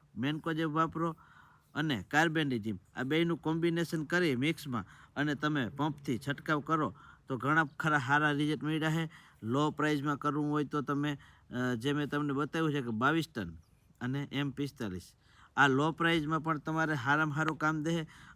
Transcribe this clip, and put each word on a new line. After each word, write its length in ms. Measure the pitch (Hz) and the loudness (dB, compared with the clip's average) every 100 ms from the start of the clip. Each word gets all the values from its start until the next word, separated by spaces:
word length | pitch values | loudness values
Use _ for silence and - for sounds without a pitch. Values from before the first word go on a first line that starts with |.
| _ - | _ -4
મેન્કોજેબ 520 | 131 156 165 160 160 | -2 -2 -2 -2 0
વાપરો 480 | 151 160 160 165 160 - - - - _ - | 0 0 0 -4 -4 -12 -20 -20 -20 _ -4
અને 300 | 156 117 87 | -2 -2 0
કાર્બેન્ડિઝિમ, 680 | 147 165 156 147 123 107 95 _ - | 2 4 2 0 0 -2 -6 _ -8
આ 80 | |
બેયનું 340 | 131 156 170 165 | 0 2 2 0
કોમ્બિનેશન 680 | 160 165 170 165 160 151 | -2 0 0 0 -2 -4
કરી 320 | 143 175 175 123 | -2 0 2 2
મિક્સમાં 500 | 143 160 143 120 - - - - | 0 -2 -4 -6 -6 -14 -14 -4
અને 200 | 151 143 | -2 0
તમે 340 | 151 151 117 | 0 0 -2
પંપથી 500 | 143 151 151 - 117 - | -2 -4 -4 -4 -4 -4
છંટકાવ 320 | 143 - 151 | -6 -2 -2
કરો 360 | 139 160 131 - - - - | 0 0 -2 -4 -20 -18 -8
તો 100 | 131 | -4
ઘણા 260 | 131 156 | 2 2
ખરા 360 | 156 - 160 151 127 | 2 0 0 2 4
સારા 240 | 147 151 | 4 4
રિઝલ્ટ 320 | 143 151 151 | 2 0 0
મળ્યા 280 | 147 156 160 | -2 0 0
છે. 180 | 160 160 - - - | 0 -2 -8 -20 -10
લો 280 | 107 131 151 | -2 2 2
પ્રાઇસમાં 460 | - 151 151 143 143 | 2 0 2 0 -2
કરવું 340 | 151 143 147 | -2 0 0
હોય 140 | 147 139 | 0 0
તો 160 | 147 | -2
તમે, 360 | 139 143 147 139 - - - | -2 0 0 -4 -8 -20 -8
અ, 240 | 123 127 120 | -2 0 0
જે 180 | 123 | 0
મેં 140 | 147 143 | 0 0
તમને 260 | 147 147 | -2 0
બતાવ્યું 380 | 135 151 165 160 | 0 -2 0 0
છે 100 | 143 | 0
કે 80 | 120 | -2
બાવીસ 400 | 107 131 165 151 - | 2 2 2 0 -4
ટન 180 | 87 82 - _ _ - | -8 -8 -18 _ _ -8
અને 260 | 123 135 139 | -4 -4 -4
એમ 200 | 135 143 | -4 -4
પિસ્તાલીસ, 640 | 131 143 - 110 90 - - _ - - - | -2 -6 -4 -8 -8 -12 -20 _ -20 -6 4
આ 100 | 139 | 6
લો 240 | 131 156 | 6 2
પ્રાઇસમાં 520 | 160 165 165 151 160 | 2 2 2 2 -2
પણ 140 | 156 151 | 0 -4
તમારે 380 | 151 160 160 147 | -2 -2 0 0
સારામાં 400 | 120 147 156 147 | 2 2 2 0
સારું 220 | 156 156 | -2 0
કામ 260 | 151 156 | 0 0
દે 200 | 151 165 156 - - | 0 -2 -4 -12 -20